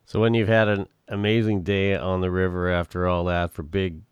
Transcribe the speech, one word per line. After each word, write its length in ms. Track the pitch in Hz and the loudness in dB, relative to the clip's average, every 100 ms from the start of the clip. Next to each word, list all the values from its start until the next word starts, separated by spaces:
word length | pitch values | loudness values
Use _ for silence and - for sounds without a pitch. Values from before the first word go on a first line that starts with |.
| _ | _
So 140 | 104 | 0
when 120 | 113 | 2
you've 140 | 117 104 | 2 4
had 200 | 113 107 | 4 4
an 180 | 101 - _ - | 0 -4 _ -10
amazing 560 | 101 104 113 110 101 | -4 0 2 2 0
day 320 | 87 98 98 95 | 0 0 0 0
on 240 | 92 92 | -2 -2
the 100 | 92 | 0
river 380 | 92 92 90 90 | 0 0 0 -2
after 360 | 87 85 90 90 | -2 -2 -2 0
all 160 | 87 | 0
that 260 | 90 87 87 | 0 -2 -2
for 120 | - | -6
big 380 | 76 98 95 80 - | -6 -4 -4 -6 -18